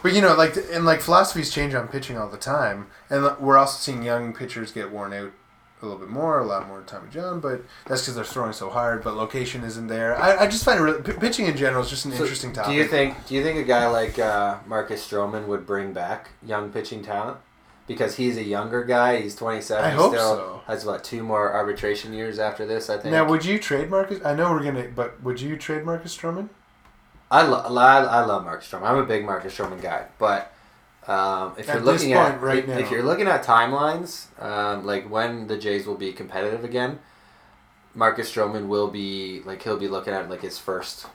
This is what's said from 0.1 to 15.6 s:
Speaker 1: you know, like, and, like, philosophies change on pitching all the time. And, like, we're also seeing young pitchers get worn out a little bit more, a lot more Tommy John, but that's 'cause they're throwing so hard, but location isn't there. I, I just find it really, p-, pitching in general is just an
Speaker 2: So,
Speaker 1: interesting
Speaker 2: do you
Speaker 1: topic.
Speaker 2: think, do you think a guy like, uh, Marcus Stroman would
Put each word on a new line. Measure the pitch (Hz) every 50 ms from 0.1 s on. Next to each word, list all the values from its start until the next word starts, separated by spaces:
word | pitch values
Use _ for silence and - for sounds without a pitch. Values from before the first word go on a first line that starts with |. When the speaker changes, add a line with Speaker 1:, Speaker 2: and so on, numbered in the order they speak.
| 175
Speaker 1:
you | 208
know, | 196 180 160
like, | 165 160 156 160 190 196 -
and, | 170 170 165
like, | 165 156 156
philosophies | - 165 175 185 196 190 - 170 147 131
change | - 151 147 143 135
on | 127 113 113
pitching | - 139 131 - 123
all | 113 107 104
the | 104 104
time. | - 131 139 147 131 107 98 101 101 - - - - _
And, | 139 139
like, | 139 143 139 -
we're | 139 135 139 135
also | 139 135 - -
seeing | - 147 131 120
young | 117 120 120 120 120 117
pitchers | 113 - 131 127 - 117 113 107
get | - 113 101 98
worn | 104 104 101 98
out | 101 101 101 95 - _ _ _ _ _ _ _ _ _
a | -
little | 107 101 92
bit | 95 95
more, | 110 135 156 165 156 139
a | 120
lot | 107 98 98 92 95
more | 95 95 92
Tommy | - - 95 - 110
John, | 127 156 180 180 180 170
but | 151 139 127 123 123 - - - -
that's | - - - -
'cause | 135 120
they're | 117 107
throwing | - - 131 120 110 107
so | - 98 95
hard, | 101 120 120 120 117 110 -
but | 117 104
location | 110 110 107 - 131 127 127 - 123 117
isn't | 113 110 117 113 110
there. | 113 113 113 113 120 131
I, | 156 185 196 185 202
I |
just | 202 214 226 -
find | - - 185
it |
really, | 156 151 156 151
p-, | 139 202
pitching | - - - 240 233 - 214
in | 170 147
general | 135 139 131 131 127
is | 123 -
just | 139 131 -
an | 143
Speaker 2:
So, | 127 135
Speaker 1:
interesting | 156 135 135 127 - 123
Speaker 2:
do | 113 - 101 -
you | 143 147 151
Speaker 1:
topic. | 147
Speaker 2:
think, | 156 143 139 135 135 - -
do | - 131
you | 135
think | 139 160 156 156
a |
guy | 131 123 123 120 120 117
like, | 117 113 113 110 - 120
uh, | 113 107 104 101 101 101 98 - -
Marcus | 101 113 107 104 - 110 104 -
Stroman | - 104 101 101 101 107 107 104
would | 101 104 95